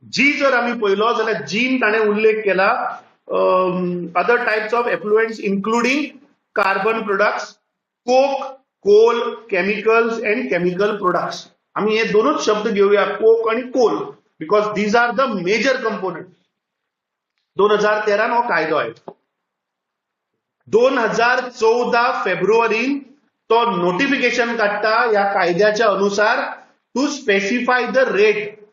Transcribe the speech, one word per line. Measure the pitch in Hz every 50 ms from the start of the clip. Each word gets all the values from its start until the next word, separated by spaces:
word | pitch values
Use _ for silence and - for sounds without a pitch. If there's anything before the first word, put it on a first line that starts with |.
| _ - -
जी | - 254 285 294
जर | 277 285 269 254
आमी | 240 233 240 240
पळयलो | 240 214 202 196 196 214 233 233
जाल्यार | 220 220 226 214 175 143
जीन | 143 170 214 240 254 262
ताणें | 254 233 208 214 226
उल्लेख | 220 214 208 214 220 220 214 214 214
केला, | 196 185 180 190 208 240 247 247 - - - - _ _ _ _ -
अम, | - 185 190 190 185 185 185 185 175 180 180 175 175 175 175 170 -
other | 180 185 220 240 233
types | 233 233 214 214 214 214 233
of | 233 240
effluents | 240 185 165 - 208 208 220 226 220 220 - - 202
including | 196 196 190 214 226 240 240 247 262 294 294 - - - _ _ _ _ _ _ _
carbon | - 196 190 196 196 196 220 226 233
products, | 202 208 196 190 208 202 - - - - - _ _ _ _ _ _ _ _ _ _
coke, | 233 247 262 269 285 277 269 - - - - _ _ _ _ _
coal, | 196 208 214 226 233 233 233 240 233 220 - - -
chemicals | 196 180 180 196 214 202 208 220 226 233 233 233 220 - 226 214
and | 208 247 254 - 190
chemical | 175 175 180 175 180 202 208 220
products. | 202 - 180 170 170 - - - - - - _ _ _ _ _
आमी | - 190 214 214
हे | 220 220
दोनूच | 190 180 208 226 277 302 302 -
शब्द | - 214 196 208 226
घेवया, | 208 196 196 196 202 202 190
कोक | 190 202 - 220 220 226 226 226 226
आनी | 220 233 262
कोल, | 247 - 254 240 202 - 202 - 143 - _ _ _ _ _ 160
because | 156 196 214 208 208 202 180
these | 208 208 202
are | 233 240 240 233
the | 208 269 254 220
major | 190 170 175 208 226 214 269 254 247 -
component. | 220 208 185 190 185 170 156 - - _ _ _ _ _ _ _ _ _ _ _ _ _ _ _ _ _ _ _ _ _ _ _ _ _
दोन | - 196 208 214
हजार | 208 208 208 214 214 214
तेरान | 214 202 202 220 240
हो | 240 233 240
कायदो | 233 190 165 156 156 156
आयलो. | 143 123 113 117 - _ - - _ _ _ _ _ _ _ _ _ _ _ _ _ _ _ _ _ _ _ _ _ _ _ _ _ _ _ _ _ _ 123
दोन | 117 214 240 262 269 254
हजार | 226 214 175 214 226 240 254 254 254 254
चौदा | 240 - 214 226 226 247 247 202 233 240 240 254 254 - -
फेब्रुवारीन | 202 180 160 175 185 220 226 233 220 208 220 240 262 285 277 - - - _ _ _ _ _ _ _
तो | 226 233 240 -
नोटिफिकेशन | 185 175 175 180 180 175 277 277 277 247 240 247 - 247 233 233 233
काडटा | 226 214 202 208 208 214 220 220 233 247 233
ह्या | 214 202 202 202 202
कायद्याच्या | 202 185 175 180 170 202 214 208 208 233
अनुसार | 214 196 185 196 202 202 202 208 214 247 269 277 - - - - _ _ _ _ _ _
to | 233 277
specify | 294 - - - - 196 196 196 202 226 247 247 254 247 247 233
the | 214 - 262 262 -
rate. | 180 185 208 214 208 208 208 - - - - _